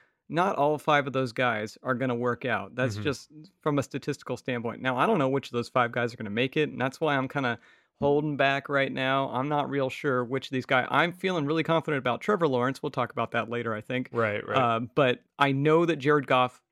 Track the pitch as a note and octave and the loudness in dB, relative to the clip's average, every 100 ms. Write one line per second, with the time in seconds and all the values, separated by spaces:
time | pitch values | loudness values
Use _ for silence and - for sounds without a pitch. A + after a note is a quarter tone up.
0 | _ _ - D3 F#3+ D#3+ C#3+ D3 - D3 | _ _ -6 -2 0 2 2 0 2 2
1 | C#3 C3 B2+ A2+ B2+ A2 G#2+ - C3 B2 | 2 -2 -2 0 0 0 -6 -6 -4 -2
2 | C3 A#2+ B2 A#2+ B2+ G#2+ G2 A#2+ B2+ G#2+ | -2 -2 -2 -2 -2 -4 -4 -4 -2 -2
3 | B2 C3 - D3+ D#3 _ D#3 C#3+ B2 C#3+ | -4 -4 -8 -20 -20 _ -2 0 -2 -4
4 | - C#3 - B2 - B2 A2+ - C3 B2 | -6 -8 -6 -8 -6 -4 -4 -4 -2 2
5 | E3+ G#3 C3 C3+ - A#2+ A#2 B2+ A#2 A#2+ | 2 4 2 0 -2 -4 -2 0 0 0
6 | A#2+ A#2 A2 G#2+ C3 D#3 D3+ - C3 - | -4 -4 -6 -2 0 0 -2 -2 -4 -2
7 | D#3 C#3 C3 D3 B2+ A2+ _ _ _ - | 0 0 0 -2 -2 -4 _ _ _ -2
8 | C#3+ C#3+ D3+ C#3 C#3 C#3 - C#3 C3+ C3 | 2 2 2 2 2 2 0 0 0 0
9 | C3 C3+ C3+ A#2 C#3+ D3 C3+ C#3 C3 - | 0 0 0 -2 -2 -2 -2 -2 -2 -2
10 | D3 B2+ A#2+ C3 - C3 - C3 - C#3 | -2 0 0 -4 -4 -4 0 2 2 2
11 | E3+ F3+ F#3+ F3+ C#3+ D#3+ D#3 E3 D#3 C#3+ | 0 0 -4 -2 0 0 2 0 0 -2
12 | B2 A#2 - G3+ D#3+ B2+ B2 C3+ D3 C3 | -2 -2 0 2 2 2 0 -2 -6 -4
13 | A#2+ - A2+ A#2 A2 A#2+ A2+ G#2+ - B2+ | -4 -2 -2 -2 -2 -4 -4 -6 -4 -4
14 | B2+ A#2+ A2 G#2 - A#2 B2 A2+ B2 - | -4 -2 0 -2 -2 2 2 2 0 2
15 | C3 B2 _ - C#3+ C3+ D3 D#3+ E3+ D3+ | 2 2 _ 0 2 2 4 4 4 0
16 | C3+ D3+ B2+ C3 B2 - _ | 2 2 4 2 2 -2 _